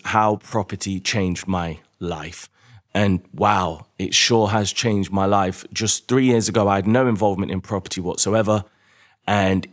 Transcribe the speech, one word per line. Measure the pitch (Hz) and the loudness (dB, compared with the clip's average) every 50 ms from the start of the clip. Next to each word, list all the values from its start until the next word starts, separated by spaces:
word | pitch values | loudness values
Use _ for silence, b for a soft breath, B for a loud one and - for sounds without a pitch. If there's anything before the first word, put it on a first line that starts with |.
| - | -4
how | - - 110 107 107 107 | 0 2 2 2 2 0
property | 101 - - - 110 98 - 101 95 - 101 98 92 | -2 -4 -4 -4 -4 -4 -4 -8 -8 -6 -6 -6 -6
changed | - - - 104 95 90 87 - - | -4 -4 -2 0 0 -2 -2 -4 -4
my | 95 92 90 85 82 78 - - _ _ - | -4 -4 -2 -4 -6 -8 -12 -16 _ _ -10
life. | 90 85 85 78 76 82 - - - b b b b b b b b _ - | -8 -6 -6 -8 -10 -12 -14 -14 -16 b b b b b b b b _ -2
And | 101 104 98 92 90 - _ - | 0 2 2 0 0 -4 _ -4
wow, | - 104 - - 92 90 82 78 - - - _ | -2 0 2 2 0 0 -2 -4 -8 -14 -16 _
it | - 95 - - | -10 -6 -2 0
sure | - - - 120 113 107 98 | 0 2 4 4 4 4 2
has | 110 110 101 - | 2 0 0 -2
changed | - - - 117 104 101 95 90 | -2 -2 -2 0 0 0 0 0
my | 98 98 98 | 0 0 2
life. | 98 101 98 95 95 95 - - - 90 | 4 4 4 2 0 -2 -6 -10 -12 -8
Just | - 113 104 - - - | -4 -2 -2 -2 -2 0
three | - 123 135 131 | 0 2 4 4
years | 127 120 113 98 | 4 4 4 2
ago, | 107 101 113 101 | 2 2 2 2
I | 101 98 | 4 2
had | 98 92 | 2 2
no | 107 113 127 131 | 2 2 4 2
involvement | 123 110 95 107 101 95 92 95 - | 2 2 2 0 0 0 -2 -4 -4
in | 95 92 | -4 -6
property | - - 107 95 - - - 92 | -6 -4 -6 -6 -6 -6 -8 -6
whatsoever. | 85 87 - - - 98 107 113 107 104 107 104 98 b b b b b b b b b b b _ | -6 -4 -2 -2 0 2 2 2 2 2 0 0 -2 b b b b b b b b b b b _
And | - 104 101 95 95 95 92 - - | -2 0 2 2 2 2 0 -2 -4